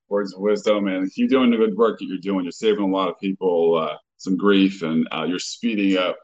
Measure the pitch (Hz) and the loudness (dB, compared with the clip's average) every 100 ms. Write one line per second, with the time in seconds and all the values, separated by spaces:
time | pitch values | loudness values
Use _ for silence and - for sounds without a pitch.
0 | - 101 98 92 104 101 107 104 98 92 | -4 -4 -4 -2 -2 0 0 0 0 -2
1 | 95 - 120 131 123 113 110 98 113 - | -4 -2 2 4 4 4 2 2 0 0
2 | 95 92 92 95 87 - 110 104 98 95 | -8 -6 -4 -2 -4 -2 0 2 0 0
3 | 90 - 98 95 92 85 82 82 78 73 | -2 -2 -6 -2 0 2 2 2 0 -6
4 | _ _ 92 90 101 98 95 95 80 80 | _ _ -4 0 4 4 4 0 -2 -2
5 | 80 78 80 90 - - 117 104 98 92 | -2 -4 -4 -4 -8 -6 -4 0 0 0
6 | 87 - | 0 -4